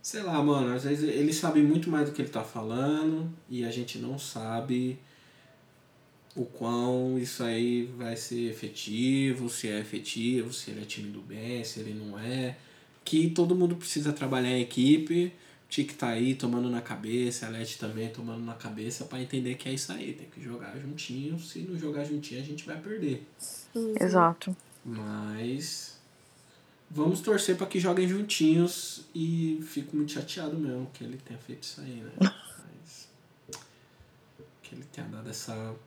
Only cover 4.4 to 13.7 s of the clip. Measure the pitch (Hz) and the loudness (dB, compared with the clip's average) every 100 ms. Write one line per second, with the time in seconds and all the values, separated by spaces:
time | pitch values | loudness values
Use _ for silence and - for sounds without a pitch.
4.4 | 110 113 127 123 127 131 - - - - | -4 -4 0 2 0 -2 -12 -20 -20 -20
5.4 | - - - - _ _ _ _ _ - | -20 -20 -20 -20 _ _ _ _ _ -8
6.4 | 120 - 117 120 123 127 127 127 123 - | -8 -4 -2 0 2 2 2 0 -2 -4
7.4 | 120 113 120 120 120 123 120 113 - 120 | -2 2 2 2 0 -6 -6 -6 -4 -2
8.4 | 117 107 107 - - 110 127 135 135 127 | -2 -4 -8 -8 -6 0 4 4 4 0
9.4 | 120 - 113 104 107 104 - - 117 127 | -2 -4 -2 -4 -4 -6 -6 -2 2 2
10.4 | 113 - - 107 104 - 104 104 92 104 | 0 -6 -8 -8 -8 -8 -8 -10 -12 -10
11.4 | 117 123 113 113 107 107 107 101 113 131 | -6 -6 -6 -8 -8 -8 -8 -8 -4 -2
12.4 | 127 127 - - - - - 160 165 165 | -2 -4 -16 -20 -20 -14 2 4 4 4
13.4 | 170 180 175 | 4 6 4